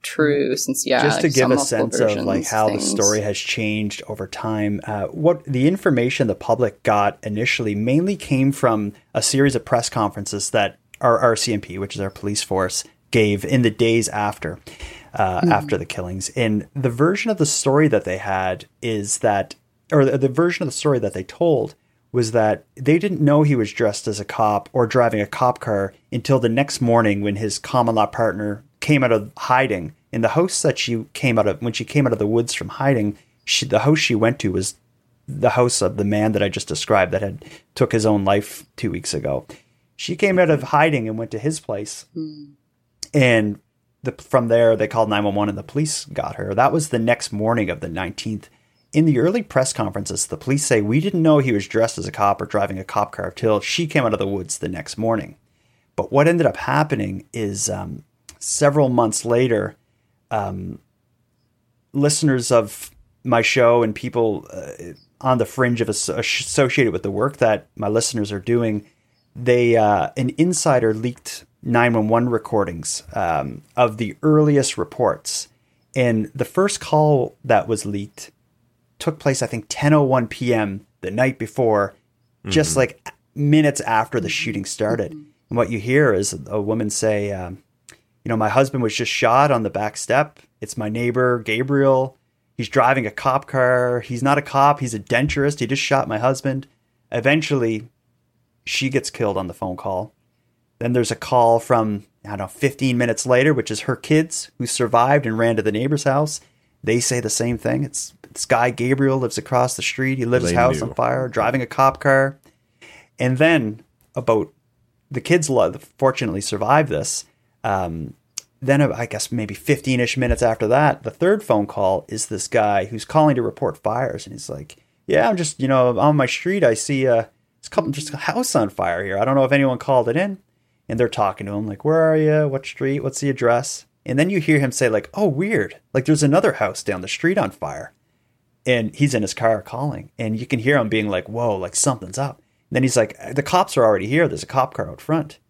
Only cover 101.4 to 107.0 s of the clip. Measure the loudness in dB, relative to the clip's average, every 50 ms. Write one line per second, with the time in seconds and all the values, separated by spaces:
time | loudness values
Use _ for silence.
101.4 | 6 6 4 4 4 2 2 2 2 0 -4 -6 -8 _ _ _ _ -12 -10 -8
102.4 | -10 -10 -6 -2 -2 -2 -2 0 -2 0 2 2 0 0 0 -2 2 2 4 4
103.4 | 6 4 2 2 -2 -4 -6 -6 -4 -4 -4 -4 0 2 2 2 2 0 -6 -12
104.4 | -12 -12 _ _ -6 -6 -2 -2 0 2 4 4 4 6 4 2 2 0 0 0
105.4 | 2 2 2 2 0 0 0 0 -2 0 -2 0 0 0 0 0 0 -2 -4 -12
106.4 | _ _ _ _ _ _ _ _ -2 0 0 0